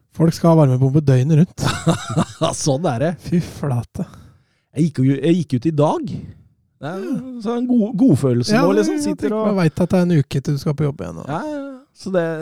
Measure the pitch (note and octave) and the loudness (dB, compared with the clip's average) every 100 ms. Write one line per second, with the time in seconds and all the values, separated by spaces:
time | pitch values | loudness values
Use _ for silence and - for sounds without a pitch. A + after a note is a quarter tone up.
0 | _ - E3 - E3+ E3 D3 B2+ C3+ C#3+ | _ 0 0 2 4 6 6 4 2 2
1 | C#3+ B2+ C3 D#3 F3+ - - - - E3+ | 2 2 4 4 4 0 -4 -2 -2 -2
2 | - - - - D#3+ D3 D#3+ C3 E3+ A#2 | -2 -2 -2 -2 -4 -2 -2 -2 -2 -2
3 | D3+ E3 - F3 - - C#3+ B2 A2+ - | -2 -4 -2 -2 -2 -6 -4 -4 -6 -8
4 | - - - _ _ _ _ - D#3+ C3+ | -10 -12 -20 _ _ _ _ -2 -2 2
5 | C3 C#3 D#3 F3 E3 B2+ D#3+ D#3 D3 D#4+ | 0 2 2 0 0 -2 0 2 2 0
6 | B3 - - - _ _ _ _ C3+ F#3 | -4 -8 -12 -18 _ _ _ _ -12 -10
7 | F4+ B3 C4 B3 G#3 A#3+ B3+ B3 G#3 A3+ | -6 -6 -8 -10 -6 -4 0 0 0 2
8 | C4 D3 C#3 A#2+ B2 G#3+ C#4 G3+ G#3 D4+ | 4 4 2 0 2 2 2 2 0 0
9 | - - C#4+ G#3+ G#3+ G3+ E3 - F3+ F#3 | -4 -4 -2 -2 0 2 0 0 0 2
10 | F3 E3+ C3+ C#3+ C3 C#3+ D#3+ C#3+ D3+ D3 | 2 2 0 -2 -4 -4 -2 -2 -2 -4
11 | E2+ E2 - D3+ D4+ D4 C#4 C4 _ _ | -8 -10 -8 -8 -6 -8 -10 -14 _ _
12 | - F#3+ E3 D#3+ | -4 -2 -2 -4